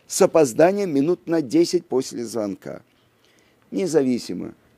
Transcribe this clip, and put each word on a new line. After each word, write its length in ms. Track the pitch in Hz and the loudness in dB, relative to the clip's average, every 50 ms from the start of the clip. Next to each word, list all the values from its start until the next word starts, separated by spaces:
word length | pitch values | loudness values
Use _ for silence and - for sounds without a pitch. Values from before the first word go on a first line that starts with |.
| _ | _
с 160 | - - - 196 | -6 0 2 2
опозданием 720 | 175 - 165 156 127 107 - 151 180 196 202 202 185 147 | 4 6 4 4 4 4 4 4 4 4 2 -2 -2 0
минут 320 | 135 139 160 180 - - | 0 2 0 0 -2 -4
на 160 | - 165 165 151 | -4 -2 -2 -2
десять 440 | 120 98 160 170 170 - 175 - | 0 2 2 2 2 0 -4 -2
после 380 | - 127 127 135 - - 110 120 | -2 -4 -4 -2 -4 -8 -10 -10
звонка. 580 | 110 101 117 107 101 92 - - 69 67 - - _ _ _ _ _ _ _ _ _ _ _ _ _ _ _ _ _ | -8 -6 -6 -6 -6 -6 -10 -12 -14 -14 -14 -16 _ _ _ _ _ _ _ _ _ _ _ _ _ _ _ _ _
Независимо, 840 | - 196 196 175 147 160 139 127 123 110 - - 92 90 90 85 - _ _ _ _ | -6 -4 -2 0 2 2 2 2 0 -2 -4 -8 -10 -10 -10 -12 -16 _ _ _ _